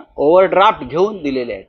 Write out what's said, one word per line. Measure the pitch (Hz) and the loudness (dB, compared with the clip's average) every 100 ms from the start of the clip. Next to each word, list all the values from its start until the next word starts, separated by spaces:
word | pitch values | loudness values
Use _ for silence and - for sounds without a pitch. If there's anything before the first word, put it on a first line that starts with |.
| - - | -10 -2
ओव्हरड्राफ्ट | 143 185 185 175 208 - 127 | 2 4 4 4 2 0 -6
घेऊन | 147 202 202 | -4 -2 -4
दिलेले | 143 131 117 | -8 -6 -8
आहेत. | 98 | -12